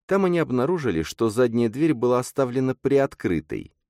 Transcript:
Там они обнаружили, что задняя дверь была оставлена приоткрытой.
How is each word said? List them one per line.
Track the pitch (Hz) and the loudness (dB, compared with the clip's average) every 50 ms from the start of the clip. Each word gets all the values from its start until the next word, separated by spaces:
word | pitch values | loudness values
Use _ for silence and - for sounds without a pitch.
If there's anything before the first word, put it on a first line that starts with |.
| _ | _
Там | - 190 196 190 | -2 0 2 2
они | 180 175 165 | 2 0 0
обнаружили, | 147 - 127 123 127 156 185 165 143 113 85 80 80 | 0 0 0 0 0 0 -2 -2 -2 -2 -2 -2 -2
что | - - - 113 113 | -4 -2 -2 -2 0
задняя | 101 123 127 120 113 120 117 113 | 2 2 0 2 2 2 0 0
дверь | 110 139 165 160 143 | 0 0 0 0 0
была | 113 123 123 123 123 | 0 0 0 0 0
оставлена | 123 - - - 135 123 120 135 131 131 127 | -2 -4 -2 -2 -2 0 0 -2 -2 -2 -2
приоткрытой. | _ - 135 139 139 135 - - - - 104 87 76 - - 58 50 50 - _ _ _ | _ 0 2 2 2 2 0 -2 -4 -2 -2 -2 -2 -4 -6 -10 -10 -10 -14 _ _ _